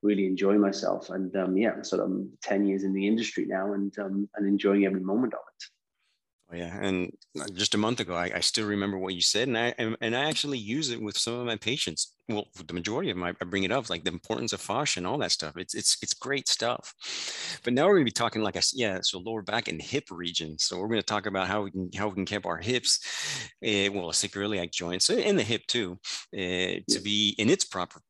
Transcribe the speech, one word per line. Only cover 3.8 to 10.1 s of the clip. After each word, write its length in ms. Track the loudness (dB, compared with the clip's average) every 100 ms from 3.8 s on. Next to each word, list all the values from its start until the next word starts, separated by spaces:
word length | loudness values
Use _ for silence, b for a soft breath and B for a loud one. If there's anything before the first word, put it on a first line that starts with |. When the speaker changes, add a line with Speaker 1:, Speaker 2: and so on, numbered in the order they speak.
| -2 -4
Speaker 1:
um, 280 | -4 -2 -2 -2
and 100 | 2
enjoying 400 | 4 6 6 4
every 140 | 2
moment 340 | 0 0 0
of 60 | -4
it. 240 | -12 _ -18 _ _ _ _ _ _ _ _
Speaker 2:
Oh, 60 | -8
yeah. 200 | -6 -4
And 280 | 0 0 -2 -6 -14 -10 -8
just 200 | -2 0
a 40 | 2
month 240 | 2 0
ago, 120 | -2
I, 160 | -2 -2 0
I 60 |
still 260 | 0 0 0
remember 300 | 0 0 -2
what 160 | -4
you 80 | 0
said. 260 | 2 2 2
And 100 | 2
I, 160 | 0 0
and, 180 | -2 -2
and 120 | -2